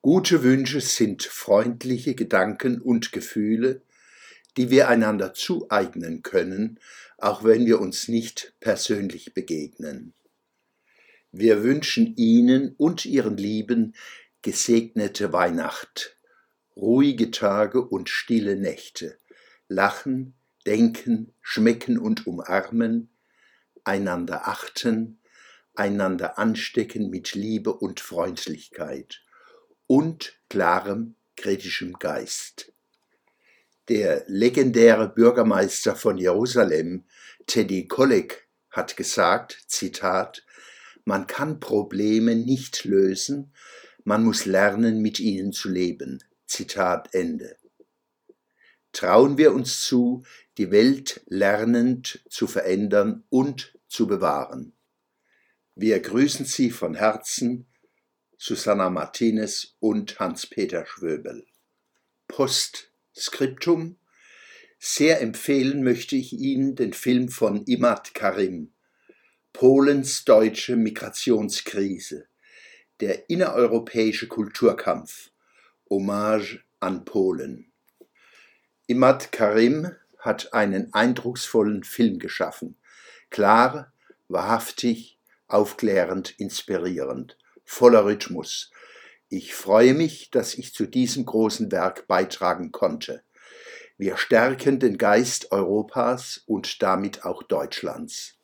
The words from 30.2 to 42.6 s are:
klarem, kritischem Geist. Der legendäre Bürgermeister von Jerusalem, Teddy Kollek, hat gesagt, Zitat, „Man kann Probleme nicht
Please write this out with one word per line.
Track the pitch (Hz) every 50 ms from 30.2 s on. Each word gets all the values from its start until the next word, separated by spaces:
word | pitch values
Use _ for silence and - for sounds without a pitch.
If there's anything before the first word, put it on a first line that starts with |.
| - - _ _ _ _
klarem, | - 98 92 85 87 92 92 101 98 110 113 117 - _ _ _ _
kritischem | - - 101 98 98 - 92 - - 90 90 90 -
Geist. | - 78 76 - - - - - - - _ - - - _ _ _ _ _ _ _ _ _ _ _ _ _ _ _ _ _ _ _ _ _ _ _ -
Der | 120 104 104 87 76 - -
legendäre | - 98 98 113 123 123 143 135 131 117 117 113 117 113 110 110
Bürgermeister | 101 - - 113 120 120 123 113 110 101 95 101 95 - - - 110 98
von | - - 110 98
Jerusalem, | 92 90 90 87 101 117 127 123 123 107 92 80 78 82 85 90 92 _ _ _ _ - - - _ -
Teddy | - - 117 107 95 98 92 87 -
Kollek, | - - 131 139 123 95 - - - - _ _ _ _ _ _
hat | - 110 - - -
gesagt, | - - - - - 92 85 95 113 - - - - _
Zitat, | _ - - - 92 - - - 92 90 95 87 - - - _ _ _ - - - - - - - - _ _
„Man | 104 98 98 92
kann | - - - 143 156 151 147
Probleme | - - 110 104 101 - - 98 104 107 107 113 113 117 113
nicht | 113 117 127 135 131